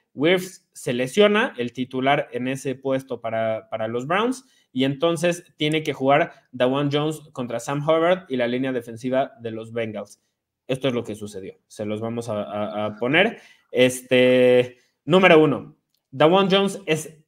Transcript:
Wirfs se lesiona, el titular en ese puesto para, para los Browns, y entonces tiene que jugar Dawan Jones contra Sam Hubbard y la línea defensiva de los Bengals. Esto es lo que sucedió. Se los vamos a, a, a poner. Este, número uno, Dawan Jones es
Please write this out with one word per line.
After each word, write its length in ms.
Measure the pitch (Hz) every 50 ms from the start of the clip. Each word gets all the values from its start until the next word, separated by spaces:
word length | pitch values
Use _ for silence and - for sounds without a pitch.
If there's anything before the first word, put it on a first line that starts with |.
| _ _ _
Wirfs 540 | 123 139 165 185 180 180 - - - _ _ _
se 180 | - - 147
lesiona, 640 | 123 120 127 127 - 202 208 208 208 214 233 285 -
el 160 | 123 120 120
titular 560 | - - 127 - - 131 131 135 143 147 143 -
en 160 | - 120 123 127
ese 260 | 135 135 - 139 131
puesto 480 | 135 - 139 135 131 131 - 127 117
para, 480 | - 113 110 113 113 110 110 110 - _
para 180 | - 110 110 110
los 180 | 117 120 127
Browns, 380 | 139 170 196 226 247 262 - _ _ _ _ _ _
y 140 | _ 127 131
entonces 720 | 135 143 135 165 170 170 160 170 175 170 175 - _ _
tiene 260 | _ 151 151 156 160
que 120 | 156 156 131
jugar 380 | - 135 135 139 151 170 165 - _ _ _
Dawan 400 | - 123 127 127 131 139 147 143
Jones 280 | 139 147 147 156 156 156 - -
contra 280 | _ - 123 117 117 120
Sam 220 | - - 143 147
Hubbard 420 | 147 165 160 160 165 175 185 180 180 _
y 80 | 131
la 100 | 127 120
línea 260 | 120 123 127 131 135
defensiva 600 | 131 123 117 - 113 110 120 127 127 131 139 131 - 117
de 120 | 117 117
los 200 | 110 110 113 113
Bengals. 480 | 113 117 113 113 104 101 101 - - _ _ _ _ _ _ _ _ _ _
Esto 220 | - 127 139 - 139
es 60 | 120
lo 80 | 120
que 120 | 113 117 104
sucedió. 400 | 104 104 101 - 95 95 92 - _ _
Se 200 | _ - - 107
los 160 | 104 107 107
vamos 260 | 110 113 117 120 113 117
a, 140 | 107 104
a, 440 | 101 - 101 104 107 98 - 104 107
a 100 | 107 104
poner. 420 | - 120 123 143 165 - 233 220 - - - _ _ _ _
Este, 1080 | - 117 127 127 127 - - - 131 127 127 127 127 127 127 127 123 123 120 117 - _ _ _ _ _ _
número 360 | 139 160 190 190 180 170 156
uno, 340 | 156 147 127 104 - - - _ _ _ _ _ _ _
Dawan 400 | - 131 147 156 180 196 196 190
Jones 320 | 180 196 196 190 190 - -
es 340 | - 160 151 - - - _ _